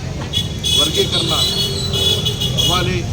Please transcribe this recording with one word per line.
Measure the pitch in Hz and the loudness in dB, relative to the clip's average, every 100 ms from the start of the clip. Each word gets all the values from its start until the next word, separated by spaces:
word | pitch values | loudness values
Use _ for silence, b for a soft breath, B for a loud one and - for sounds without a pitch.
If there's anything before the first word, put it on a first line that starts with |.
| - - - - - - - - | -6 -6 -4 -2 -2 -2 0 2
వర్గీకరణ | - 403 - 359 - - - - - - - - - - - - - - | 2 2 0 0 0 0 0 0 -2 -2 -2 0 2 2 0 -2 -2 0
అవ్వాలి. | 170 175 180 180 - | 2 2 2 0 -2